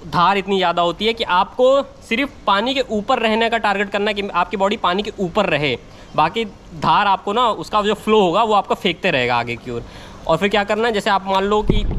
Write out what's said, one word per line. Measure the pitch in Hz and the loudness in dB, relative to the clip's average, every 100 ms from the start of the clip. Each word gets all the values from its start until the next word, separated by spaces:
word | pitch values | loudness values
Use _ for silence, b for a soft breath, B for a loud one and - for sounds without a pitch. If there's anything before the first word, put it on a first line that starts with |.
| 160 | -6
धार | 175 175 202 | 2 2 2
इतनी | 190 196 | 0 0
ज़्यादा | 175 170 | 0 2
होती | 175 160 214 | 0 0 -4
है | |
कि | 226 | -2
आपको | 220 180 196 - 254 277 | 0 0 0 2 4 4
सिर्फ | 262 - - 220 220 - - | 0 -10 -6 -4 -4 -4 -2
पानी | 196 240 | 0 0
के | 269 247 | -2 -2
ऊपर | 214 208 247 | -2 0 0
रहने | 226 220 233 | 2 0 0
का | 226 | 0
target | 214 196 202 | 0 -2 -2
करना | 202 208 | -2 -2
है | |
कि | 208 202 | -2 -4
आपकी | 170 180 208 | -2 -2 0
body | 196 226 | -2 0
पानी | 180 190 | 0 0
के | 214 - | -4 -4
ऊपर | 180 208 190 | -2 0 0
रहे, | 147 147 117 - B B 151 | 0 -2 -4 -8 B B 0
बाकी | 156 220 214 - - 156 | 0 0 -6 -8 -18 -4
धार | 139 170 202 | 2 2 2
आपको | 190 202 | 0 0
ना, | 220 240 | 0 0
उसका | 170 156 214 | 0 -2 -2
जो | 208 | 0
फ्लो | 202 214 214 | -2 2 2
होगा, | 180 190 | 4 2
वो | 226 | 2
आपका | 202 - 240 | 2 0 -2
फेंकते | 190 165 190 | -2 -2 0
रहेगा | 139 123 120 | 0 2 0
आगे | 117 117 | -2 -6
की | 127 | -8
ओर। | 117 - B B B - | -10 -10 B B B -2
और | 160 | 0
फिर | 202 | 2
क्या | 208 | 0
करना | 202 214 233 | 0 0 0
है, | |
जैसे | 202 214 | 0 0
आप | 190 190 | 0 0
मान | 190 | 0
लो | 196 214 | 2 0
कि | 214 - - | 2 0 0